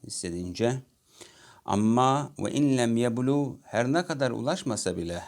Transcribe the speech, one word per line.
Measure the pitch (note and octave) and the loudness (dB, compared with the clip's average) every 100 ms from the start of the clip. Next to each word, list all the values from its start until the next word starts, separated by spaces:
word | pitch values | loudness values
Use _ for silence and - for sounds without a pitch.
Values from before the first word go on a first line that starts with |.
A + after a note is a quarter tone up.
| - | -14
hissedince, | - F2+ F2 F2+ F2+ A#2 C3 - _ _ - - - - - | -8 -6 -6 -6 -2 0 0 -8 _ _ -20 -20 -20 -20 -14
"amma | - G2+ G#2+ A#2+ C3 C#3 C#3+ - | -2 2 4 4 4 2 -2 -6
ve | - | -2
in | - C#3+ C3 | 2 2 4
lem | A#2 A#2 | 4 2
yeblu", | B2 A#2 B2+ C#3+ C#3 - | 2 0 0 0 0 -6
her | - G#2+ B2 | -4 -2 2
ne | D#3+ F3 | 0 0
kadar | D3 C3 | -2 0
ulaşmasa | A2+ B2 F#3 C3+ G#2+ F#2 F2 | 0 -2 -2 -2 -2 -2 -2
bile, | E2+ E2+ | -4 -6